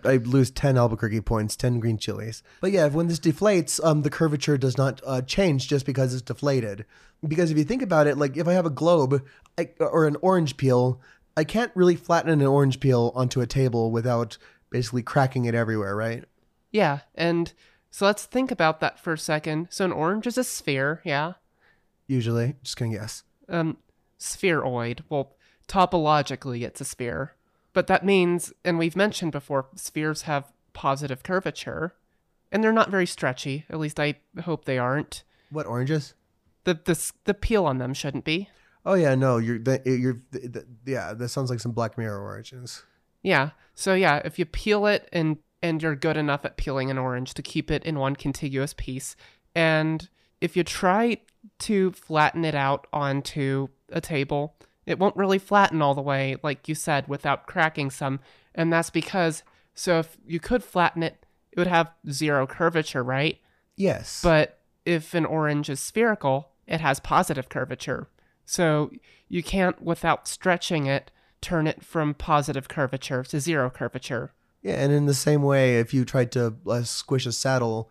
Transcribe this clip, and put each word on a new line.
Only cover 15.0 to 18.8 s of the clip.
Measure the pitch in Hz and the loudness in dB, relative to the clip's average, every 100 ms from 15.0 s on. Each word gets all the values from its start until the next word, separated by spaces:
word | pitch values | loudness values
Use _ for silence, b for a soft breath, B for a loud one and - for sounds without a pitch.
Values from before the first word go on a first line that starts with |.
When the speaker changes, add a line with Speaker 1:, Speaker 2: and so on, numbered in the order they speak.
Speaker 1:
cracking | 120 147 131 131 | -2 2 2 0
it | 120 | 0
everywhere, | 117 113 107 98 101 | 0 0 -2 -2 -4
right? | 113 117 - _ _ _ _ | -4 -6 -12 _ _ _ _
Speaker 2:
Yeah, | 214 170 139 - | 0 2 0 -8
and | - 170 170 170 b b b b | -4 0 0 -2 b b b b
so | - 196 | 0 0
let's | 208 | 0
think | - 254 262 | -2 -2 -2
about | 240 160 | 2 0
that | 156 | 2